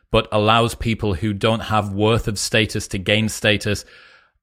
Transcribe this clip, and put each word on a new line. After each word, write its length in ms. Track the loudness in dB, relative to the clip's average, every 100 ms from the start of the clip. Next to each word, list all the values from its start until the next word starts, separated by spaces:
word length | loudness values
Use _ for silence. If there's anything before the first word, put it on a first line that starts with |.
| _
but 180 | 0 0
allows 440 | 2 4 4 2
people 400 | -2 -4 -2 -2
who 180 | -2 -2
don't 280 | 0 0 0
have 340 | 0 -2 0
worth 340 | 0 2 2 0
of 100 | -6
status 480 | -2 0 0 -4 -6
to 100 | -4
gain 300 | 0 0 0
status. 540 | 0 0 0 0 -4 -6 -20 -20 -20 _ _